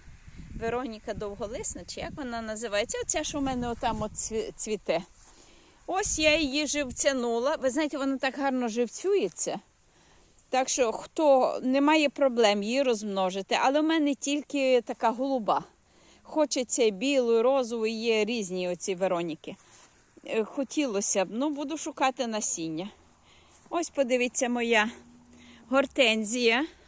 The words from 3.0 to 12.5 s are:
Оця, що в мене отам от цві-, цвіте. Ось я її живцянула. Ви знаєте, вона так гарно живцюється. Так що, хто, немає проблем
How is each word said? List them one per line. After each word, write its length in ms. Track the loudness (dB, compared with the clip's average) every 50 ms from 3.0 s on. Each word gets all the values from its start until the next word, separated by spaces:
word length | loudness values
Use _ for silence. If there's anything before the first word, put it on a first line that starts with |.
| -4
Оця, 220 | -2 -2 -2 -2
що 140 | -4 -4 -4
в 40 | -2
мене 260 | -2 -2 -2 -4 -4
отам 340 | -4 -2 -2 -2 -2 -2 -4
от 100 | -6 -6
цві-, 400 | -6 -8 -4 -4 -4 -6 -6 -8
цвіте. 440 | -8 -6 -4 -4 -4 -2 -2 -2 -2 -2 -6 -16 -20 -20 -20 -20 -20 -20 -20 -20 -20 -20 _ _ _ _
Ось 320 | -4 -2 -2 0 0 0 2
я 180 | 4 4 4
її 300 | 4 2 0 0 0 -2
живцянула. 920 | 0 -2 -2 -2 -4 -4 0 0 2 2 2 0 0 0 0 0 0 0
Ви 140 | 0 0 0
знаєте, 280 | 0 2 0 0 -2 -2
вона 180 | -2 -2 -2
так 220 | 0 -2 -2 -2 0
гарно 300 | -2 0 0 0 -2 -2
живцюється. 920 | 0 -2 -2 -2 -4 -4 -2 0 2 2 2 0 -2 -4 -6 -4 -6 -6 -10 _ _ _ _ _ _ _ _ _ -20 _ _ _ _ _ _ _
Так 180 | 0 0 0 0
що, 240 | 2 2 2 0 0
хто, 680 | -4 -10 -8 -2 2 6 8 8 8 6 4 2 0 -2
немає 460 | 0 2 4 4 6 6 6 4 4
проблем 540 | 2 2 2 2 4 4 4 4